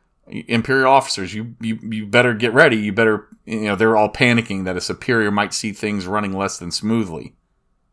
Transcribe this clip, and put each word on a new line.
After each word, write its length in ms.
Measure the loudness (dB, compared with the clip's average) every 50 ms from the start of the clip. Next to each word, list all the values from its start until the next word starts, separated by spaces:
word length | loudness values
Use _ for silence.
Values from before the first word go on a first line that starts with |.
| _ _ _ _ _
"Imperial 640 | -16 -14 -12 -6 -2 -2 -2 0 0 0 2 4 6
officers, 440 | 6 6 4 2 -6 -6 -8 -8 -8
you, 200 | -10 -10 -10 -12 -10
you, 180 | -6 -6 -6 -6 -8
you 240 | -8 -8 -8 -6
better 280 | 0 2 4 4 4 2
get 200 | 0 -2 0 4
ready. 240 | 6 6 6 6 2
You 140 | 0 -2 0
better," 360 | 2 2 2 2 0 -2 _ -20 _ _
you 200 | -8 -8 -4 -2
know, 120 | -2 0
they're 200 | 2 4 4 4
all 140 | 4 2 2
panicking 540 | 2 2 2 2 2 2 0 -2 -6 -6 -4
that 120 | -4 -4
a 40 | -4
superior 500 | -4 -6 -8 -6 -2 -2 0 2 2 2
might 240 | 0 0 -2 -2 -4
see 180 | -6 -6 -6 -8
things 340 | -6 -6 -6 -4 -4 -6
running 260 | -4 -4 -4 -4 -4 -4
less 260 | -4 -4 -4 -6 -8
than 140 | -10 -8 -8
smoothly. 640 | -6 -4 -2 -2 -2 -2 -4 -8 -12 -14 -16 _ _ _ _ _ _ _ _ _ _ _ _